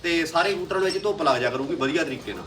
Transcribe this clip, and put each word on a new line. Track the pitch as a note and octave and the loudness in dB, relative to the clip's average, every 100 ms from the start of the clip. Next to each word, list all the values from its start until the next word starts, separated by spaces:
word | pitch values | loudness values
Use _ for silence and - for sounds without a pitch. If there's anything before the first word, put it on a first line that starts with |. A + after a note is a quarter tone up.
ਤੇ | F3 E3+ D#3+ | 0 0 2
ਸਾਰੇ | E3+ F#3 | 2 2
ਕਬੂਤਰਾਂ | F#3+ F3+ F#3+ | 0 -2 0
ਨੂੰ | F#3+ | 0
ਇਹ | |
'ਚ | F#3+ | 0
ਧੁੱਪ | G#3 G3+ | -2 2
ਲੱਗ | D3 B2+ | 2 4
ਜਾ | A#2+ | 2
ਕਰੂਗੀ | B2+ C3+ A#2+ | 0 -2 0
ਵਧੀਆ | C3 D#3 | 0 0
ਤਰੀਕੇ | D3+ B2+ - | -2 -4 -8
ਨਾਲ। | F#2 | -10